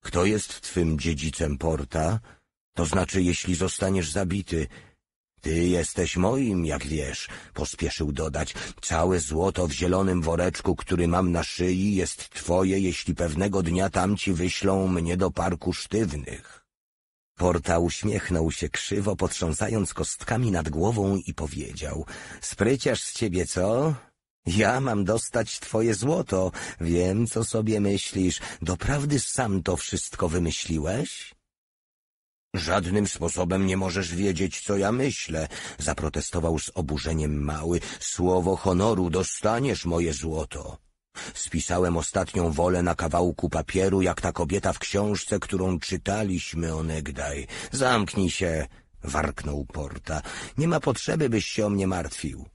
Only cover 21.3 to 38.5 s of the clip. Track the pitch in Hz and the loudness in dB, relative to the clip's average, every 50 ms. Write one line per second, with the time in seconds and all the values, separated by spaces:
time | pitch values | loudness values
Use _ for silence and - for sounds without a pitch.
21.3 | 80 - 80 76 76 78 71 - - - 78 73 69 76 80 - - - - - | -6 -4 -6 -6 -6 -8 -10 -10 -10 -8 -8 -6 -6 -6 -8 -10 -12 -14 -14 -16
22.3 | - - - - - - 101 113 135 131 - 147 120 - - - - - 120 107 | -16 -12 -10 -10 -2 2 2 2 2 2 2 0 0 0 -4 -8 -4 -2 -2 0
23.3 | 87 90 87 - - 92 90 101 113 123 143 160 151 127 - _ _ _ _ _ | 2 0 0 0 0 0 0 2 2 2 2 2 0 -2 -6 _ _ _ _ _
24.3 | _ _ _ - 85 104 107 98 123 127 135 135 113 104 98 90 107 113 - - | _ _ _ 0 2 4 4 4 4 2 2 2 2 2 2 2 2 2 0 0
25.3 | - 120 113 - - - - - - 110 113 117 110 92 107 135 160 185 - - | -2 -2 -2 -2 -4 -10 -10 -2 0 2 2 2 2 2 0 0 0 0 0 0
26.3 | 101 92 92 92 - - - - - - 85 82 85 87 90 92 95 107 117 113 | 0 2 2 0 -2 -6 -10 -10 -8 -4 0 2 4 4 4 4 4 2 2 0
27.3 | - 113 113 - - 113 110 107 110 107 101 101 101 95 - - - 98 95 90 | 0 -2 -2 0 0 0 2 2 2 2 2 2 2 0 -2 -2 0 2 2 2
28.3 | - - - - - - - 80 92 87 - - 139 147 139 147 147 131 - - | 2 0 -6 -10 -10 -6 -2 -2 -2 0 0 0 0 2 2 2 0 0 0 -2
29.3 | - - 127 110 98 95 82 - 90 85 - - - 87 - - - - 95 87 | -2 -2 0 0 0 0 2 0 0 0 -2 -4 -4 -4 -4 -6 -4 -2 -2 0
30.3 | 80 90 85 82 76 - - - 82 80 73 78 95 123 160 - - - - - | 2 2 0 0 -2 -2 -2 -2 -2 -2 0 -2 -2 -2 -4 -6 -8 -12 -16 -18
31.3 | - _ _ _ _ _ _ _ _ _ _ _ _ _ _ _ _ _ _ _ | -20 _ _ _ _ _ _ _ _ _ _ _ _ _ _ _ _ _ _ _
32.3 | _ _ _ _ - 95 80 78 87 104 87 87 95 104 104 95 - - 80 85 | _ _ _ _ -6 -6 -2 2 2 2 2 2 2 2 2 2 -2 -2 -2 -2
33.3 | - 90 92 85 92 95 98 95 92 95 95 95 85 98 95 82 85 87 98 101 | 0 0 0 2 2 2 2 2 2 0 0 0 0 -2 -2 -2 -2 0 0 0
34.3 | 92 78 95 90 - - - - 101 98 98 101 113 123 135 143 104 - - - | 0 0 -2 -2 -2 -6 -4 -2 0 2 2 2 2 2 0 0 -2 -4 -6 -4
35.3 | 82 78 80 78 - - - - - - 71 76 76 - 78 78 - 80 73 - | -4 -4 -4 -4 -8 -12 -12 -12 -10 -6 -2 -2 -2 -2 -2 -2 -2 -2 -6 -2
36.3 | - 90 80 82 82 76 - - - 92 87 69 76 71 65 80 80 80 76 76 | -4 -2 0 0 0 0 -2 -4 -6 -6 -4 -2 -2 -4 -2 -2 0 0 0 0
37.3 | 76 73 71 73 76 76 78 82 87 85 - - - - - - - - 90 90 | 0 0 -2 -2 -4 -4 -2 0 0 0 -2 -4 -12 -8 -8 -8 -2 0 2 4
38.3 | 92 92 87 92 | 4 4 4 2